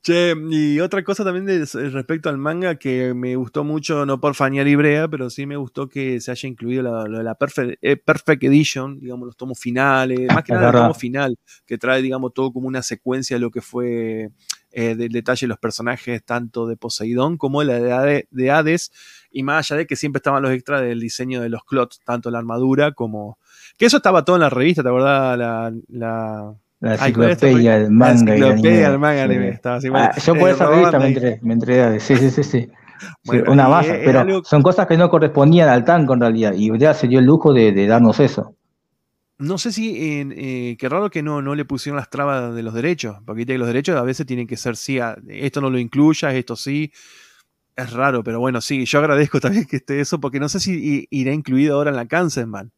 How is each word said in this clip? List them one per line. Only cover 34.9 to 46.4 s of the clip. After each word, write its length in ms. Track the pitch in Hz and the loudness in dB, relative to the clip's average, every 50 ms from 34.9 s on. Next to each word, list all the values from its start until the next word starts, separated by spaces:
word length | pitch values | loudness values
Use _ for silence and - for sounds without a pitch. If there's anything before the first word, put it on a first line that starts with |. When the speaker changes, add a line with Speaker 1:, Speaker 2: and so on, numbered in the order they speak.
| 165 165 | 4 4
Speaker 2:
no 100 | 180 170 | 4 4
correspondían 580 | 175 156 156 143 143 147 139 151 165 175 165 143 | 4 4 2 2 4 4 6 6 8 8 6 6
al 140 | 123 123 113 | 6 4 4
tanco 280 | 151 170 170 151 131 131 | 4 4 4 4 2 2
en 60 | 120 | 2
realidad, 320 | 120 117 113 113 110 104 95 | 2 2 2 2 0 0 0
y 120 | 95 104 | 0 0
Ibrea 260 | 110 110 113 139 156 156 | 0 2 4 4 4 4
se 140 | - - 120 | 2 0 2
dio 100 | 127 131 | 4 6
el 60 | 127 | 6
lujo 260 | 131 156 156 - 156 135 | 6 6 6 6 4 6
de, 180 | 123 113 107 | 6 6 4
de 140 | 98 98 101 | 4 2 2
darnos 340 | 101 113 117 120 110 107 - | 4 4 6 6 4 6 4
eso. 340 | 143 131 - - - - _ _ _ _ _ _ _ _ _ _ _ _ _ _ _ _ _ _ | 2 2 2 -4 -8 -10 _ _ _ _ _ _ _ _ _ _ _ _ _ _ _ _ _ _
Speaker 1:
No 200 | 139 151 190 175 | -6 -6 -6 -4
sé 120 | - 240 | -6 -6
si, 460 | 196 220 220 226 - 113 156 156 147 143 | -6 -4 -6 -6 -4 -6 -6 -6 -4 -6
en, 140 | 143 139 - | -8 -10 -10
eh, 420 | - 139 131 127 123 123 123 117 _ | -10 -10 -8 -8 -6 -8 -8 -8 _
qué 100 | 135 127 | -6 -4
raro 220 | 143 185 208 202 | -4 -4 -4 -4
que 120 | _ 165 | _ -6
no, 200 | 147 151 151 143 | -6 -4 -6 -6
no 120 | 135 139 143 | -6 -6 -6
le 120 | 147 143 | -6 -6
pusieron 300 | - 143 127 - 147 143 143 | -6 -8 -8 -8 -8 -8 -8
las 100 | 131 _ | -10 _
trabas 460 | - 135 143 143 139 131 123 120 117 | -8 -4 -4 -2 -2 -4 -4 -6 -8
de 80 | 117 | -8
los 100 | 113 110 | -8 -8
derechos, 440 | 110 117 123 165 180 143 - 110 101 101 107 | -6 -4 -2 -4 -4 -4 -6 -12 -12 -14 -14
porque 120 | 113 107 113 | -12 -8 -8
viste 140 | 120 123 131 | -6 -4 -4
que 40 | 127 | -4
los 80 | 120 120 | -2 -2
derechos 280 | 117 131 147 190 175 | -2 -2 -2 -2 -2
a 60 | 135 | -2
veces 220 | 120 127 131 - 147 | -2 -4 -4 -6 -6
tienen 220 | 127 127 123 120 | -6 -6 -8 -6
que 100 | 110 120 | -8 -10
ser, 200 | - - 127 113 | -8 -8 -8 -8
sí, 220 | - - - 135 127 | -8 -8 -6 -4 -4
a-, 200 | 120 117 107 107 107 101 | -4 -6 -8 -12 -18 -18
esto 320 | 98 - 135 139 - 147 | -12 -8 -8 -6 -4 -4
no 80 | 139 131 | -4 -2
lo 100 | 127 123 | -2 -2
incluyas, 540 | 120 117 - 139 147 156 156 - - 143 131 | -4 -2 0 2 2 2 2 0 -2 -4 -4
esto 220 | 131 | -4